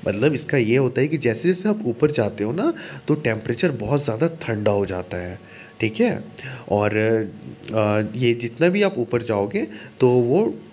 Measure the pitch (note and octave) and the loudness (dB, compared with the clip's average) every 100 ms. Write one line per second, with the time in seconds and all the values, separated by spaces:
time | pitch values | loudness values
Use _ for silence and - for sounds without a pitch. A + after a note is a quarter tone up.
0 | - G2+ C3+ C#3+ - C#3+ A2 B2 C3 B2+ | -2 0 0 0 0 0 2 2 2 0
1 | C#3+ D#3 A#2+ G#2+ E3+ F3+ G#3+ G#3+ - A#2 | 0 0 0 0 0 0 0 -2 -2 0
2 | D3+ - G#2 G#2 G#2 D3+ C4+ E4 - - | 0 2 -2 0 -4 0 -2 -2 -8 -14
3 | - D3+ D3 A2 - A#2+ F3 B2+ G#2+ C#3+ | -2 0 0 -2 -2 0 0 0 0 0
4 | D3 A2+ E3 E3 - A2 G#2 G#2 G2 F#2 | 0 0 -2 -2 -4 0 2 2 0 -4
5 | F2+ F#2 F2+ F2+ - - - - A2+ - | -4 -6 -8 -10 -16 -20 -20 -4 -2 2
6 | A#3+ A2+ - - - - - G#2 G#2 G#2 | 0 0 -8 -16 -14 -14 -2 2 2 2
7 | A2 A2+ A2 - - - - A2 G#2+ G#2+ | 2 2 -2 -8 -16 -16 -6 0 2 2
8 | G#2 - B2+ A#2 A#2 - E3+ F#3+ G3 A#2 | 0 2 2 2 -2 2 2 4 2 0
9 | A2+ A#2+ A2 G#2 G2+ G3 D#4 - - - | -2 -2 0 0 0 -2 -4 -8 -18 2
10 | B2+ B2+ A#2+ D3+ A3 - - | 4 4 4 2 2 -2 -14